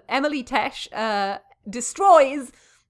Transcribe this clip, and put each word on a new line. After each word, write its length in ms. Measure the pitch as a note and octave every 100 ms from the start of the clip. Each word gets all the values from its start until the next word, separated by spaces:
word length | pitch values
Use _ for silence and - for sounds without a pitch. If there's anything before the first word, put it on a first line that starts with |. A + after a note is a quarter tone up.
| -
Emily 360 | C4 D4 C#4+
Tesh, 440 | B3 C4 - - -
uh, 460 | - A3 G#3 G3 - - _ G#3
destroys 840 | A#3 - - G4 E4 C4+ C#4+ B3 _ _ _